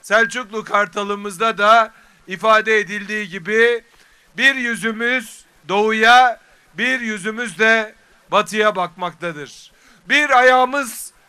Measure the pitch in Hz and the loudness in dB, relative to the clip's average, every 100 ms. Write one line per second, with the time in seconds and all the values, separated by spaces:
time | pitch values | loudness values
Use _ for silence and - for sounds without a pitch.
0 | - 208 226 247 202 214 - 202 202 208 | 0 0 0 -4 -8 -10 -4 -2 -2 -4
1 | 202 202 202 180 226 196 208 226 220 _ | -6 -6 -8 -4 -4 0 4 4 4 _
2 | _ _ - 185 220 220 214 220 190 208 | _ _ -14 -4 2 2 2 -2 -2 -10
3 | 196 214 202 190 170 220 233 233 _ _ | -8 -8 -8 -10 -4 0 2 0 _ _
4 | _ _ _ - 262 269 240 220 220 220 | _ _ _ 2 2 2 -6 -4 -6 -4
5 | 233 254 226 - _ _ 147 196 214 220 | -4 -4 -6 -20 _ _ -4 -2 0 2
6 | 226 247 254 220 _ _ _ 156 240 262 | 6 6 6 0 _ _ _ -6 -4 -4
7 | 233 214 190 220 240 165 220 226 214 - | -6 -6 -8 -8 -10 0 2 2 0 -12
8 | _ _ _ 190 208 214 214 190 175 180 | _ _ _ -2 0 0 0 0 -6 -6
9 | 180 165 175 147 135 - - _ _ _ | -10 -8 -12 -10 -16 -18 -20 _ _ _
10 | - 269 294 254 254 254 254 277 254 - | -2 -2 2 4 6 4 2 0 -6 -10
11 | - _ | -18 _